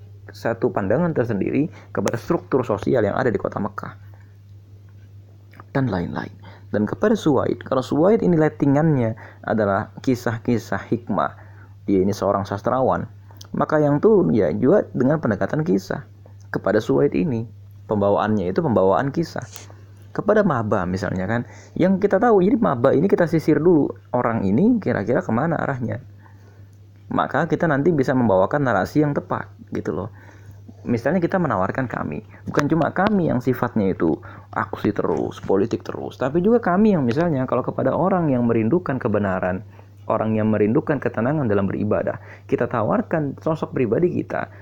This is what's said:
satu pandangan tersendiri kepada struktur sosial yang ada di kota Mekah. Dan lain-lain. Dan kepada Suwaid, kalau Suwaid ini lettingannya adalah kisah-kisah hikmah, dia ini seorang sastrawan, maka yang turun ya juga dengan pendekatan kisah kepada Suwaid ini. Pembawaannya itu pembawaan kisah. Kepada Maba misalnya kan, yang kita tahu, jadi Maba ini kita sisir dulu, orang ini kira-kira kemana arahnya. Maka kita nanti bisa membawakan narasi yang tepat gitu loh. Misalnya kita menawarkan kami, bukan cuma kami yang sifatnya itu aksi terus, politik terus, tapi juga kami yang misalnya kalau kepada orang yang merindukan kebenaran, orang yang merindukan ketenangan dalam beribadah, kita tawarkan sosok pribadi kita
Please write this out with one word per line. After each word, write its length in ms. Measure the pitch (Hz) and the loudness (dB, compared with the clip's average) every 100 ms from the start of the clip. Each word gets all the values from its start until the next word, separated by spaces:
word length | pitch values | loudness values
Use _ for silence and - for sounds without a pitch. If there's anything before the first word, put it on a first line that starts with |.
| - - - | -20 -20 -20
satu 400 | - 117 117 123 | -8 -6 -2 -2
pandangan 480 | 110 98 123 180 - | 0 0 0 0 0
tersendiri 560 | 117 101 - 131 165 - - | -2 -2 0 0 -2 -6 -8
kepada 320 | - 101 113 | -4 -2 -4
struktur 400 | - 170 - 135 | -2 -4 0 -2
sosial 400 | 120 101 - 127 | 0 -2 0 0
yang 160 | 101 - | 0 0
ada 160 | 127 | -2
di 80 | 98 | -2
kota 160 | - - | -4 -4
Mekah. 400 | 101 - - - - - - - - - - - - - - - - - - - - | -6 -8 -12 -14 -20 -20 -20 -20 -20 -20 -20 -20 -20 -20 -20 -20 -20 -20 -20 -20 -6
Dan 160 | 139 127 | -2 0
lain-lain. 480 | 95 85 69 - - - - - | -2 -4 -6 -10 -14 -20 -20 -6
Dan 160 | 104 | -2
kepada 320 | 107 - 214 214 | -2 0 2 2
Suwaid, 480 | 160 123 92 - | 2 2 0 -4
kalau 160 | - 131 | -4 -4
Suwaid 400 | - 139 180 220 | 0 2 4 4
ini 160 | 180 165 | 4 2
lettingannya 800 | 151 151 139 139 165 139 113 117 - - | 2 2 2 4 4 2 0 -4 -10 -10
adalah 480 | - 110 101 98 - - | -4 0 2 0 -2 -4
kisah-kisah 800 | - 120 - 113 - 117 - 95 | -2 -2 -2 -4 0 -2 -2 -6
hikmah, 480 | - 113 - 92 69 - - - - - - | -2 -4 -2 -2 -2 -6 -18 -20 -20 -10 0
dia 160 | 98 | 2
ini 80 | 95 | 2
seorang 320 | 98 98 101 | 0 0 0
sastrawan, 640 | 95 101 - 127 120 87 - - - - - - | -2 -4 -2 0 0 0 -4 -14 -20 -20 -10 -4
maka 240 | 147 156 | 0 2
yang 240 | 147 147 | 2 4
turun 320 | 208 208 160 113 | 4 4 4 2
ya 160 | 85 | 2
juga 320 | 104 127 196 - | 2 2 2 2
dengan 240 | 139 127 156 | 0 0 2
pendekatan 480 | 131 98 98 147 | 0 -2 -2 -2
kisah 400 | 156 190 - - - - - - - | 0 -2 -2 -8 -10 -20 -20 -20 -8
kepada 240 | - - 107 | -4 0 0
Suwaid 400 | - 139 143 - | 2 2 2 0
ini. 320 | 180 113 117 - - - - | -2 -2 -6 -14 -20 -14 -4
Pembawaannya 640 | 107 101 90 104 107 90 | 0 2 2 2 0 0
itu 80 | 131 | -2
pembawaan 480 | 160 104 95 90 139 | 2 4 4 4 0
kisah. 400 | 156 165 - - - - - - - - | -2 -4 -8 -12 -16 -20 -20 -20 -20 -10
Kepada 320 | - - 214 | -4 0 2
Maba 400 | 196 127 107 107 | 2 0 0 0
misalnya 400 | 90 92 95 92 | 0 -2 -2 -4
kan, 240 | 95 117 - - - | -2 -4 -4 -14 -10
yang 240 | - 180 190 | 0 2 2
kita 240 | 202 190 | 2 4
tahu, 240 | 240 202 | 4 4
jadi 160 | 185 240 | 4 4
Maba 320 | 185 123 131 | 2 4 4
ini 160 | 127 190 | 4 2
kita 160 | 202 | 2
sisir 320 | 165 160 165 147 | 2 2 2 2
dulu, 320 | 170 160 - - - | 4 4 2 -4 -6
orang 320 | 123 123 113 | -2 0 0
ini 320 | 95 110 214 240 | 2 4 4 2
kira-kira 480 | 135 104 101 147 | 0 0 0 -2
kemana 320 | - 113 165 156 | 0 0 0 -2
arahnya. 480 | - 131 120 113 - - - - - - - - - - - | -2 -4 -6 -6 -10 -20 -20 -20 -20 -20 -20 -20 -20 -20 -6
Maka 400 | - 78 135 160 | -4 0 0 0
kita 160 | 151 | 0
nanti 240 | 170 139 156 | 0 2 2
bisa 240 | 156 131 | 2 2
membawakan 560 | 127 117 92 98 147 135 | 2 4 4 2 2 2
narasi 320 | 98 98 147 | 0 0 0
yang 160 | 151 143 | 0 -2
tepat 320 | - 110 - - - | -4 -8 -8 -18 -10
gitu 240 | 95 104 82 | -8 -6 -6
loh. 160 | 95 - - - - - - - | -8 -12 -20 -20 -20 -20 -20 -12
Misalnya 400 | - 117 139 185 | -4 -2 0 0
kita 160 | 170 190 | 0 0
menawarkan 480 | 160 101 95 - 123 | 0 0 -2 -2 -6
kami, 320 | - 87 78 - - | -6 -6 -8 -12 -14
bukan 240 | - - 147 | -4 -2 0
cuma 240 | 160 143 | 0 0
kami 400 | - 202 208 151 | 0 0 0 0
yang 80 | - | -2
sifatnya 560 | 127 123 120 113 95 85 | -2 -2 -2 0 -2 0
itu 240 | 82 73 - - - | -2 -2 -8 -20 -10
aksi 400 | - 110 - 110 | -8 -8 -4 -2
terus, 480 | - - 76 58 - | -2 -2 -2 -4 -6
politik 400 | - 101 104 104 | -2 0 0 -4
terus, 360 | - - 69 - | -6 -10 -12 -6
tapi 240 | 131 160 | -4 0
juga 160 | 190 233 | 2 2
kami 320 | 208 180 220 | 2 2 4
yang 160 | 180 123 | 4 2
misalnya 400 | 123 175 135 131 | 0 0 0 0
kalau 160 | 123 | -2
kepada 320 | - - 127 101 | -2 -2 0 0
orang 320 | 180 185 160 | 0 2 2
yang 160 | 127 | 2
merindukan 560 | 120 113 110 170 - 127 | 2 2 2 0 0 -2
kebenaran, 640 | 117 104 101 92 92 92 - - - - - | -2 0 0 0 -2 -4 -8 -20 -20 -12 -2
orang 280 | 110 110 110 | -2 0 0
yang 160 | 110 | 2
merindukan 480 | 104 107 135 - 139 | 2 2 2 0 -2
ketenangan 480 | 120 - 120 156 123 | -2 -2 0 0 0
dalam 200 | 101 98 | 0 0
beribadah, 520 | - 104 95 110 - - - - | -2 0 0 -2 -6 -12 -20 -4
kita 200 | 135 120 | -2 0
tawarkan 720 | 120 110 202 - 165 143 - | 0 0 0 0 -2 -2 -4
sosok 320 | 156 160 156 | -4 -4 -4
pribadi 400 | - 117 120 175 | -2 0 2 0
kita 360 | 127 - - - - | -2 -4 -6 -6 -12